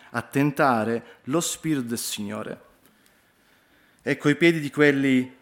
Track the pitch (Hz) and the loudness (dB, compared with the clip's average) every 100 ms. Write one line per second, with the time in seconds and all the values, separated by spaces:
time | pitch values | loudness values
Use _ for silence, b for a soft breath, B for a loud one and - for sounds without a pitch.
0 | B 117 - 139 147 147 143 117 110 117 | B -10 -4 0 0 2 2 2 0 -4
1 | - - - 160 170 - 160 143 120 117 | -8 -18 -4 -4 -4 -6 -4 -4 -4 -6
2 | - - 104 107 - - - _ _ b | -8 -8 -8 -10 -12 -14 -18 _ _ b
3 | b b b b b b b b b b | b b b b b b b b b b
4 | 120 139 147 143 170 165 143 147 147 139 | -4 0 0 4 4 2 -2 2 4 4
5 | 139 131 123 - | 2 2 0 -10